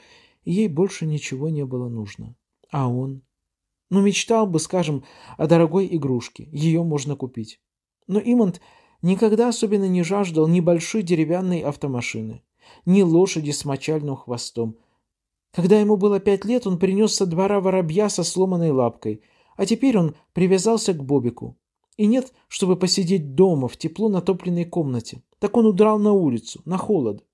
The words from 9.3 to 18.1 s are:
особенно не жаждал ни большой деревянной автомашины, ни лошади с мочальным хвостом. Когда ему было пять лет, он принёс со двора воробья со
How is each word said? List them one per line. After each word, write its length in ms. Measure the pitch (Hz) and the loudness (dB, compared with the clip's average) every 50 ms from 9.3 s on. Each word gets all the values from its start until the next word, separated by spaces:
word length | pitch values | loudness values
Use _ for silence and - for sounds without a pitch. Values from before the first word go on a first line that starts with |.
| 214 214 240 247 | 4 2 2 2
особенно 380 | 233 - 233 196 208 196 196 190 | 0 -2 -2 0 0 0 0 0
не 160 | 180 180 170 | 0 0 0
жаждал 440 | 160 196 208 196 180 160 160 156 160 | 0 0 -2 -2 0 0 2 2 4
ни 120 | 170 180 | 4 2
большой 440 | 160 175 170 165 165 - - 220 185 | 4 2 2 0 0 -4 -4 -4 -2
деревянной 580 | 165 180 156 156 156 175 185 190 180 180 165 | 0 0 0 0 0 -2 -2 -2 -2 -4 -4
автомашины, 840 | 107 143 139 - 156 139 127 120 120 - - 113 110 110 110 110 _ _ _ _ _ - - - - | -4 -6 -6 -6 -6 -6 -4 -6 -6 -6 -8 -8 -10 -10 -12 -16 _ _ _ _ _ -20 -20 -6 0
ни 160 | 175 185 202 | 2 4 4
лошади 500 | 190 170 160 175 190 190 - 165 151 147 | 4 6 4 4 4 2 0 -2 -4 -4
с 140 | 147 - - | -6 -6 -6
мочальным 500 | 147 135 135 - 151 156 156 147 143 131 | -6 -6 -6 -4 -4 -4 -4 -4 -6 -8
хвостом. 600 | 123 - 120 123 117 - - - 120 113 110 113 _ _ _ _ _ _ _ _ _ _ _ _ _ _ _ | -8 -8 -8 -8 -8 -8 -8 -6 -6 -6 -6 -6 _ _ _ _ _ _ _ _ _ _ _ _ _ _ _
Когда 280 | - - 170 175 214 214 | -4 0 4 6 6 6
ему 180 | 208 208 214 185 | 6 4 2 2
было 220 | 202 208 202 190 | 2 2 2 2
пять 260 | 190 208 196 190 196 | 2 2 0 0 0
лет, 200 | 208 247 - - | 0 -2 0 0
он 140 | 196 185 170 | -2 -2 0
принёс 340 | 190 190 190 202 220 196 - | 0 0 2 2 2 2 2
со 120 | - 196 | 0 -2
двора 340 | 180 160 175 190 196 208 202 | -2 0 0 0 0 0 0
воробья 500 | 185 190 185 190 175 156 156 202 214 | 0 0 0 0 0 0 0 0 0
со 140 | 202 | 0